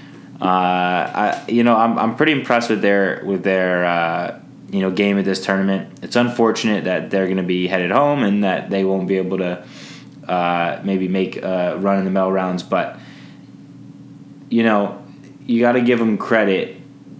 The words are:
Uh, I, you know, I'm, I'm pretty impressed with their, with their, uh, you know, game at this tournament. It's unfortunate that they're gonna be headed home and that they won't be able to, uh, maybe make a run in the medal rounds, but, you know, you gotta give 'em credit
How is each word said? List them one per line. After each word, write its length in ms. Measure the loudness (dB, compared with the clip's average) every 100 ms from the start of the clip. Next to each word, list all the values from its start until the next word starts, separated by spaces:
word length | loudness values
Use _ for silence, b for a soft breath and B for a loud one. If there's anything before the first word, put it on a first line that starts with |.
| B B B -4
Uh, 60 | 0
I, 1000 | 2 2 2 0 0 -2 -2 -2 -2 -2
you 140 | 2
know, 140 | 4 4
I'm, 220 | 4 2
I'm 180 | -2 2
pretty 160 | 0
impressed 380 | 0 2 0 2
with 100 | 2
their, 420 | 2 2 2 -2 -2
with 160 | -2
their, 420 | 0 2 2 2
uh, 560 | 2 2 0 -2 -4 -8 -16 -20 -8
you 100 | -2
know, 100 | 0
game 280 | 0 2 2
at 80 | 0
this 180 | -2
tournament. 540 | -2 0 0 -2 -4 -12
It's 140 | -4 0
unfortunate 680 | 0 2 2 2 0 0
that 260 | 0 -2 -2
they're 180 | 0 0
gonna 140 | 0
be 240 | 0 0 0
headed 240 | 0 2
home 320 | 2 2 2
and 220 | 2 2
that 260 | 2 -2 -2
they 120 | -2
won't 260 | 0 0 0
be 100 | -2
able 200 | -2 -2
to, 240 | -4 -6 B B B B B -18 -4
uh, 540 | -2 0 0 -2 -4
maybe 220 | -2 -2 0
make 300 | -2 -2 -4
a 400 | -4 -2 -2 -2
run 200 | 0 0
in 80 | 0
the 40 |
medal 220 | 0 0
rounds, 300 | 0 -2 -4
but, 360 | -2 -2 -2 -8 B B B B B -20 -20 -20 -20 -20 -20 -20 -20 -20 -2
you 120 | 2
know, 340 | 4 2 0 -6 -16 -20 -20 -16
you 160 | -2 2
gotta 220 | 4 4
give 180 | 4 2
'em 160 | 2 0
credit 640 | 0 2 4 2 -2 -8 -20 -20 -20